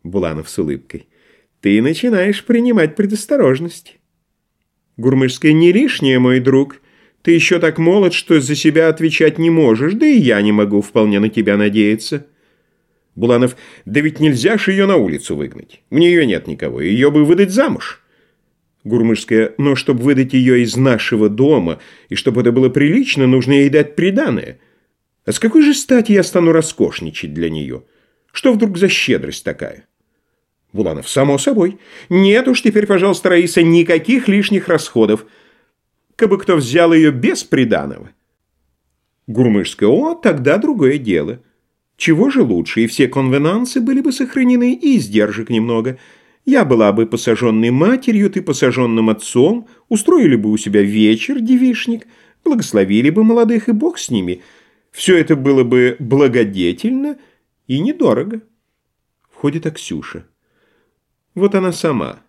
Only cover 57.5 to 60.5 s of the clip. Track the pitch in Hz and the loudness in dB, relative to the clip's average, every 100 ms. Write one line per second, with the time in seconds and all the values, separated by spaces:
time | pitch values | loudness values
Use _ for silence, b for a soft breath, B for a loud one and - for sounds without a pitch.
57.5 | _ - 131 214 339 233 110 185 220 _ | _ -8 -4 -4 0 0 0 -4 -10 _
58.5 | _ _ _ _ _ _ _ _ _ 143 | _ _ _ _ _ _ _ _ _ -6
59.5 | 151 151 156 - 156 - - - _ _ | -4 -8 -10 -12 -12 -12 -18 -20 _ _